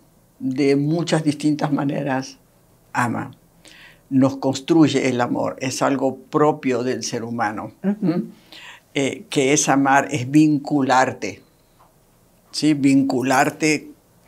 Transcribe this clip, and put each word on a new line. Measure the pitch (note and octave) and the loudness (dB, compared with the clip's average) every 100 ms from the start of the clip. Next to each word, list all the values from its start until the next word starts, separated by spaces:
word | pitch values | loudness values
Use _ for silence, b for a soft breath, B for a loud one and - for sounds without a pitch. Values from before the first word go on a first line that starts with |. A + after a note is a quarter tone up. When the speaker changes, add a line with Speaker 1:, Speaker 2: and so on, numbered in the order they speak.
| _ _ _ - | _ _ _ -10
Speaker 1:
De | C3 C3 C#3 C#3 | -6 0 2 2
muchas | C#3+ E3+ E3 D#3+ | 0 -2 -2 -2
distintas | D3+ C#3 D3+ D3 D3+ | -2 -2 -2 -2 -2
maneras | D3+ C#3+ D3+ C#3+ C3 C3 - _ _ _ _ _ | -2 -2 -4 -4 -4 -6 -14 _ _ _ _ _
ama. | - A#2 G#2+ - - _ _ B B B B B | -4 -2 -4 -8 -14 _ _ B B B B B
Nos | C3+ C3 - | 2 2 0
construye | C3+ C3 - E3 C#3 C3 C3 | -4 -4 2 4 4 2 0
el | A#2+ | 0
amor, | B2 B2+ A2 - | -2 -2 -4 -6
es | C3 - | -8 -2
algo | C3+ C3+ C3+ - | 0 0 -2 -6
propio | - D3+ D3+ D3+ C3 A#2+ | -4 0 2 0 -2 -2
del | B2+ A2+ | -2 -6
ser | - B2 | -6 -8
humano. | A2+ A#2 G#2+ G2+ A2+ - | -8 -4 -4 -6 -12 -6
Speaker 2:
Ujú. | F#3+ G#3 F3 | -4 -2 -2
Speaker 1:
¿Mm? | F3 - B B B B B _ | -2 -4 B B B B B _
Eh, | C#3+ C3+ - - | -4 -4 -4 -4
que | D3 C3+ | 0 2
es | D3 - | 2 2
amar, | C#3 C#3 C#3 C3 | 2 4 4 2
es | C3+ B2 | -4 2
vincularte. | D3+ D#3 C#3+ - D3 C3 B2+ B2+ A2+ G2+ - _ _ _ _ _ _ _ _ _ _ _ | 4 4 2 0 0 2 2 2 -2 -10 -12 _ _ _ _ _ _ _ _ _ _ _
¿Sí? | - D3+ | -2 0
Vincularte | D3 C#3 C#3 C3+ C3 C3 C3 D3+ - D#3 D3 - - _ _ | 2 4 4 2 0 0 2 2 0 -2 -2 -6 -20 _ _